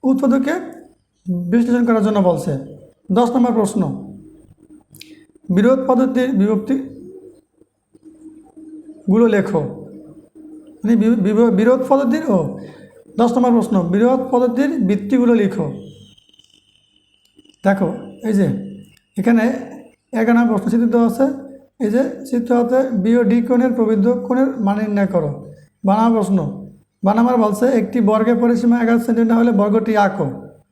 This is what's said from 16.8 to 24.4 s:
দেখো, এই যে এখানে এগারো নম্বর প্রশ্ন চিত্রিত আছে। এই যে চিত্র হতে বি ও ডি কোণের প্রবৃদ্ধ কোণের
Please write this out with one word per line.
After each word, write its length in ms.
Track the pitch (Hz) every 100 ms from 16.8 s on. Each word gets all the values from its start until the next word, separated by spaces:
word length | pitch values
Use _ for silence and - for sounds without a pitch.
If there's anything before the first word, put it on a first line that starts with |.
| _ _ _ _ _ _ _ _ 190
দেখো, 240 | 196 175 - - - 226
এই 60 | 196
যে 80 | 180 - - - - _ _ -
এখানে 240 | 196 233 226 269 - - - _ _ 233
এগারো 160 | 226 233
নম্বর 140 | 233
প্রশ্ন 160 | 214 -
চিত্রিত 220 | 226 233 233 233
আছে। 160 | - 269 - - - _ _ 214
এই 40 |
যে 80 | 233 285 - -
চিত্র 220 | 240 233 240
হতে 200 | 240 254 262 226
বি 80 | 196 240
ও 20 | 214
ডি 60 | 240 233
কোণের 240 | 247 254 240
প্রবৃদ্ধ 300 | 220 214 196 247 -
কোণের 220 | 254